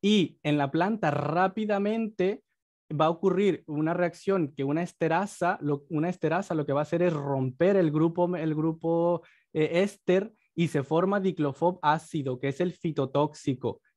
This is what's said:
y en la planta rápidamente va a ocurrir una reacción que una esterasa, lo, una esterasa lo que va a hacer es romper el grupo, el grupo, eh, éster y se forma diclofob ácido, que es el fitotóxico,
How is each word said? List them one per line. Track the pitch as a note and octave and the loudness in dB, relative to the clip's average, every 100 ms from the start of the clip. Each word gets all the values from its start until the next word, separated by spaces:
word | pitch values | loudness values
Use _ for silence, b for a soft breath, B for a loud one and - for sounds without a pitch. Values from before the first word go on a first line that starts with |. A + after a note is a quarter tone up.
y | G3 G#3 D#3+ - | 2 4 2 -2
en | D3+ D3 | -2 0
la | C#3 | 0
planta | D#3 F3+ A3+ D#3+ | 0 0 0 -2
rápidamente | C#3 C#3 D#3+ F#3+ F#3+ G#3+ G3+ G3+ A3+ A3 G#3+ F#3 A3+ _ _ _ _ - | -2 -2 0 0 -2 -2 0 0 -2 -4 -2 -2 -2 _ _ _ _ -8
va | D3+ D#3+ | 0 0
a | |
ocurrir | E3+ G3 F3+ G3+ D3+ - | 2 0 2 2 0 -4
una | D3 D#3 | -4 -2
reacción | F3 F3 E3 - G3 D3 C#3+ | 0 -2 -4 -2 -2 -2 -4
que | |
una | C3+ D3+ | -4 -2
esterasa, | F3 - D#3+ E3 G3 - F3 G3 | -4 -2 0 0 -2 -2 -2 -2
lo, | D3 C#3+ - | -2 -4 -4
una | D#3 E3+ | -4 -2
esterasa | F3+ D#3 E3 G3 D#3+ | -2 -2 -2 -2 -4
lo | C#3+ | -2
que | |
va | C#3 | -2
a | |
hacer | D3+ E3+ | -2 0
es | F3+ | 0
romper | D#3 C#3 C3+ C3 - D3 F3 | 0 -2 -2 -2 0 2 4
el | E3 | 2
grupo, | D3+ E3 E3 F3 F3+ | 2 2 2 0 0
el | D#3+ D3+ | -2 0
grupo, | D#3 D#3+ E3 E3+ E3+ E3+ b b b | -2 -2 0 2 2 0 b b b
eh, | D#3 D#3 E3+ | -2 0 2
éster | G3+ - - F#3 G#3+ - _ - | 0 0 2 2 0 -8 _ -2
y | E3+ | 0
se | D3 | 0
forma | C#3 D#3+ F#3 G3+ | 0 0 2 0
diclofob | F#3+ D#3+ C#3+ C3 E3+ F3+ | 0 0 -2 0 0 2
ácido, | D3+ D#3 - E3 C3+ B2+ | 0 0 -2 -6 -4 -4
que | C#3 | -4
es | C3+ | -2
el | F3+ | -4
fitotóxico, | - E3+ D3 C3 C#3+ D3 D3+ - B2+ A#2+ - _ | -2 -4 -2 0 0 0 -2 -4 -4 -4 -8 _